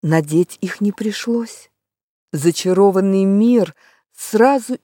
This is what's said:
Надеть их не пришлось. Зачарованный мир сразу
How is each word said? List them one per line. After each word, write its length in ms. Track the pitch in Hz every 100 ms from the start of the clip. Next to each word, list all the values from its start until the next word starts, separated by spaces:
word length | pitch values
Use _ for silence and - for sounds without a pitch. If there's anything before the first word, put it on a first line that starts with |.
Надеть 540 | 156 160 151 156 180 -
их 200 | 185 165
не 100 | 202
пришлось. 760 | 196 214 208 - 233 226 - _ _ _ _ _ _ _
Зачарованный 920 | 151 156 165 185 180 202 190 196 190 190
мир 500 | 196 226 240 175 - _ _ _
сразу 680 | _ - 220 247 277 226 254